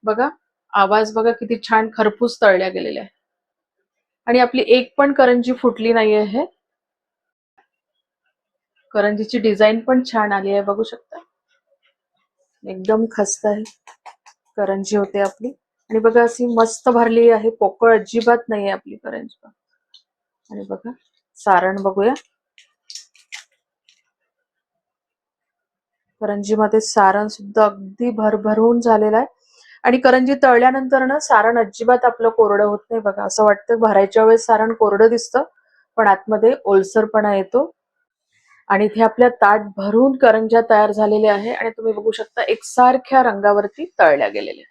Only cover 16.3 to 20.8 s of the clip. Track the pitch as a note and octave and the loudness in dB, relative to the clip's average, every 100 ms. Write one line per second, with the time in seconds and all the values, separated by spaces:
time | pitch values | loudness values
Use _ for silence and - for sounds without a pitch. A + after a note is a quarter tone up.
16.3 | A#3 B3 A3+ A3+ - - A#3+ A#3 A3+ A#3 | 0 -4 0 -2 -2 -2 0 2 4 4
17.3 | A3+ G#3+ A3+ G3+ - A#3 A3 - A3+ A3+ | 4 0 -2 -4 0 2 2 0 -4 0
18.3 | A#3+ A#3 G#3+ G3 F#3+ G3 G#3 B3 - A#3+ | -2 -2 -6 -6 -8 -12 -18 -14 -14 -16
19.3 | _ A3 _ _ _ _ _ _ _ _ | _ _ _ _ _ _ _ _ _ _
20.3 | _ _ G#3 G3 F#3+ | _ _ -18 -12 -12